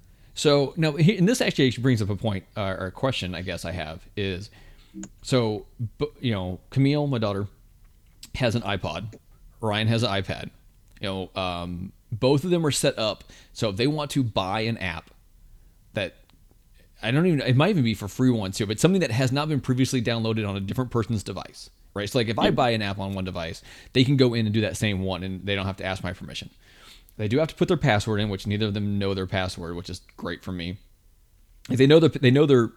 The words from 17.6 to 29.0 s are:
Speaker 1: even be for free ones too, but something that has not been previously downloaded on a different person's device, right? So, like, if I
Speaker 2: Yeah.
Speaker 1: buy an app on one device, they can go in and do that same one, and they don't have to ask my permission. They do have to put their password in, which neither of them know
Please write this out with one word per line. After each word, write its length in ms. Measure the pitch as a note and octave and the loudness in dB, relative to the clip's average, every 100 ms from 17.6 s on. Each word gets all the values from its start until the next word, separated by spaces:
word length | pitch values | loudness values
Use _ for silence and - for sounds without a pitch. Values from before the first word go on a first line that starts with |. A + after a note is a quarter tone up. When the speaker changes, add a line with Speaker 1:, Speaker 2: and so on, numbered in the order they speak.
| E3 | 4
Speaker 1:
even 120 | G3+ | 4
be 120 | A#2 G#2+ | 2 0
for 120 | G2+ | -4
free 220 | - C3 | 0 2
ones 280 | A#2+ F#2+ F#2+ | 2 -2 -2
too, 100 | G2+ | -2
but 120 | A2 | 2
something 220 | D#3 F#3+ | 4 4
that 80 | D3 | 2
has 220 | A#2 C3 | 0 0
not 180 | C3+ D#3 | 0 0
been 100 | D3 | -2
previously 440 | - B2+ C3 C3 | 0 0 2 0
downloaded 440 | A#2 A#2 A2+ A2 G#2 | -2 -2 0 -2 -2
on 80 | G2+ | -4
a 40 | |
different 320 | G2 G2+ B2+ | -4 -4 -2
person's 320 | A#2+ A2 A2+ | -2 -2 -4
device, 480 | - F#2 - - - _ _ G2 | -4 -10 -12 -18 -20 _ _ -8
right? 120 | G2+ | -4
So, 120 | C3+ | -2
like, 80 | A2 | 0
if 100 | A#2 | 0
I 80 | G3 | 0
Speaker 2:
Yeah. 60 | |
Speaker 1:
buy 180 | D#3+ B2+ | 2 0
an 140 | A2+ | 0
app 160 | G2+ G2 | -2 -6
on 140 | G2 | -6
one 120 | G2 F#2 | -6 -6
device, 380 | F2+ E2 E2+ - - - | -6 -8 -10 -16 -20 -2
they 100 | - | 2
can 140 | B2+ C#3 | 4 4
go 180 | B2+ A#2 | 4 2
in 100 | A2 | 0
and 80 | |
do 80 | G#2+ | 0
that 160 | G#2 - | 0 0
same 240 | A2 G2 | -2 0
one, 220 | F#2+ F2+ | -2 -4
and 200 | F#2 F#2 F#2+ | -6 -8 -4
they 80 | G2 | -4
don't 100 | G2 | -4
have 120 | F#2 | -4
to 60 | |
ask 200 | F#2 F#2 | -6 -6
my 100 | F2+ | -6
permission. 380 | F2+ - - - - _ - - - - - | -10 -12 -14 -14 -20 _ -20 -20 -20 -20 -8
They 100 | G#2+ | -2
do 120 | B2 | 0
have 80 | D#3+ | 0
to 80 | - | 0
put 120 | F3 | 0
their 100 | F3 | 2
password 420 | C#3+ G#2+ G#2+ G#2+ | 4 2 2 -2
in, 100 | G#2+ | -2
which 160 | F#2+ - | -4 -2
neither 220 | G#2 G#2+ | 0 0
of 80 | G2+ | -2
them 240 | G2+ | -2
know 160 | G2+ | -2